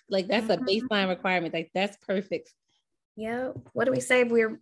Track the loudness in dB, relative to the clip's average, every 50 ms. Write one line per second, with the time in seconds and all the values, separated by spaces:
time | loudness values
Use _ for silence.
0 | _ -4 -2 -2 0 0 0 0 2 2 0 0 2 0 0 0 0 0 0 0
1 | 2 0 0 -2 0 0 0 0 0 -2 -4 -6 -6 -4 -2 -2 -2 -2 -4 -8
2 | _ -4 -2 -2 -2 -4 -6 -8 -8 _ _ _ _ _ _ _ _ _ _ _
3 | _ _ -14 -10 -8 -6 -6 -6 -6 -6 -8 -12 -14 -8 -2 -2 0 2 2 0
4 | 2 2 4 4 4 4 4 2 2 2 0 -4